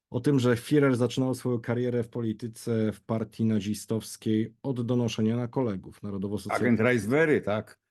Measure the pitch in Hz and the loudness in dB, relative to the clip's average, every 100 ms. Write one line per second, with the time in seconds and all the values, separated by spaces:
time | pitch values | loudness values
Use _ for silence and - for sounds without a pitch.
0 | _ 120 123 139 123 117 - 147 139 123 | _ -2 2 4 4 2 2 4 4 4
1 | 120 131 131 127 127 120 113 117 123 120 | 0 0 -2 -2 -2 -2 -2 -2 0 -2
2 | 117 123 113 107 120 113 - 113 110 98 | -2 -4 -4 -4 -8 -8 -4 0 0 -2
3 | - 113 110 - 110 110 101 104 - 110 | -4 -4 -4 -2 0 0 -2 -6 -4 -6
4 | - - 117 107 113 - 139 123 120 123 | -6 -8 0 0 0 -6 -6 -4 0 0
5 | 117 - 110 120 120 139 123 95 - - | 0 0 0 0 -2 -2 -2 -4 -8 -14
6 | 101 98 98 104 104 107 117 110 117 123 | -10 -6 -6 -6 -4 0 2 4 4 2
7 | 104 139 160 120 98 107 107 - _ | 2 2 4 2 2 -2 -4 -14 _